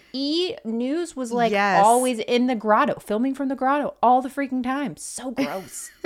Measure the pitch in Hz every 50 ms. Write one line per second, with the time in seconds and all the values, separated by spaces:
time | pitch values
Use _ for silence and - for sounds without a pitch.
0 | - _ - 262 277 285 311 339 359 359 - - - 226 233 233 247 262 294 349
1 | 349 320 - 262 254 226 233 240 233 220 214 196 202 202 190 196 196 220 240 247
2 | 254 254 240 220 - - 247 240 247 254 254 208 214 214 208 233 294 - - -
3 | - - 208 214 247 269 262 - 277 262 277 269 254 262 285 294 262 - - _
4 | - 233 247 262 262 262 - 277 277 269 254 254 240 247 269 190 285 202 151 -
5 | - - - - 247 269 233 - 269 - 180 190 - - - - - - - _
6 | -